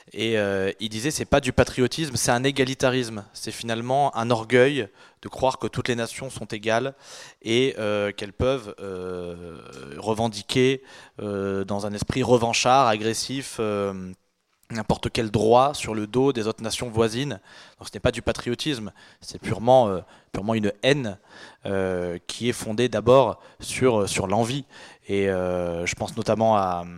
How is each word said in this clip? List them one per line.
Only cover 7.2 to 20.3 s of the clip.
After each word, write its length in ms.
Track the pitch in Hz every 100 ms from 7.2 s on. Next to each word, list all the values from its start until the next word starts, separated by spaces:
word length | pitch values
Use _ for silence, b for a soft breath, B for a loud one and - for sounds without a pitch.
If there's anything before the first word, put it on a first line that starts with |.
| B B
et, 320 | - 117 131 -
euh, 340 | 107 104 101
qu'elles 200 | 98 104
peuvent, 440 | - 123 135 104 -
euh, 800 | 98 92 92 90 87 85 87 80 - 67 67 73
revendiquer, 840 | 101 110 113 107 - 131 127 135 B B B -
euh, 440 | 107 101 98 98
dans 200 | 98 101
un 80 | 104
esprit 300 | 101 - 131
revanchard, 640 | 113 123 117 113 127 131 127
agressif, 680 | 110 110 110 - 131 131 -
euh, 540 | 110 104 101 95 92 92 _ _ _ _ -
n'importe 400 | 113 107 - 117
quel 200 | - 110
droit 440 | 107 107 120 135
sur 200 | 151 -
le 120 | 110 107
dos 260 | 117 135
des 140 | 120 107
autres 160 | 110
nations 260 | 113 - 123
voisines. 500 | 110 113 113 143 98 B B B B
Donc 100 | 95
ce 60 |
n'est 60 | 104
pas 120 | 127
du 100 | 117
patriotisme, 680 | 117 113 - 120 151 131 104 - B B
c'est 180 | - 90
purement, 500 | - 101 113 131 113
euh, 120 | 92 87 B B